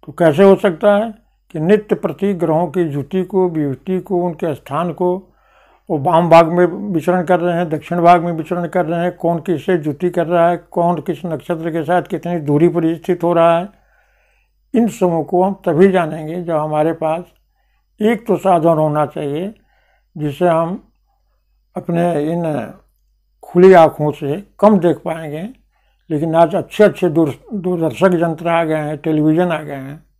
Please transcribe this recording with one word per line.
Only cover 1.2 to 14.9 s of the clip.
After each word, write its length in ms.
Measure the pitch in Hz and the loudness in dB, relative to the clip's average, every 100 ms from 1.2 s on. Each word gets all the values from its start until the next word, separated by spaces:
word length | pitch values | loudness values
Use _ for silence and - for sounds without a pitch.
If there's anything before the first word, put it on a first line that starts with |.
| _ _ _ | _ _ _
कि 100 | 160 | -6
नित्य 340 | 160 214 208 | 0 0 2
प्रति 400 | 196 190 147 196 | -4 -4 -4 -4
ग्रहों 320 | 190 165 156 175 | -2 0 0 0
की 180 | 147 | -2
जुति 400 | 170 143 135 190 | -2 -4 -6 -6
को, 240 | 180 190 185 | -2 0 0
वियुति 520 | 160 147 131 - 190 | -2 -4 -6 -6 -6
को, 240 | 180 180 | -2 -4
उनके 300 | 180 160 170 | -4 -4 -6
स्थान 380 | 147 - 175 175 | -6 -8 -6 -6
को, 340 | 160 180 180 - _ _ _ _ _ _ | -2 -2 -2 -8 _ _ _ _ _ _
वो 80 | 156 | -4
वाम 320 | 147 165 170 | 0 2 6
भाग 180 | 165 165 | 6 6
में 180 | 175 175 | 2 0
विचरण 580 | - 202 165 156 180 | 0 -4 -4 0 -2
कर 160 | 170 180 | 0 0
रहे 160 | 175 170 | 0 -2
हैं, 140 | 175 | -4
दक्षिण 300 | 151 - 175 | -6 -6 0
भाग 220 | 170 175 | 4 4
में 100 | 170 | 2
विचरण 360 | 165 160 175 175 | -6 -6 -6 -4
कर 180 | 180 160 | -4 -2
रहे 140 | 170 | -2
हैं, 160 | 175 175 | -4 -2
कौन 220 | 165 170 | -4 -2
किससे 380 | 170 160 139 180 | -2 -4 0 -2
जुति 320 | 151 143 180 | -2 -4 -4
कर 160 | 175 160 | -2 0
रहा 220 | 175 170 | 2 2
है, 80 | 170 | 0
कौन 440 | - - 170 170 | -6 -2 0 -2
किस 240 | 143 160 180 | -4 -8 -6
नक्षत्र 440 | 156 - 170 165 | -8 -6 -6 -4
के 120 | 165 | -4
साथ 200 | 156 175 | -2 -2
कितनी 360 | - 165 170 175 | -2 -8 -4 -6
दूरी 280 | 143 147 170 | 0 2 2
पर 260 | 170 165 | 2 -2
स्थित 300 | 165 - 175 | -4 -4 -2
हो 80 | 175 | 0
रहा 260 | 170 165 170 | 2 4 2
है, 100 | 190 _ _ _ _ _ _ _ _ _ _ | -2 _ _ _ _ _ _ _ _ _ _
इन 140 | 226 | 0
सबों 360 | 226 | 0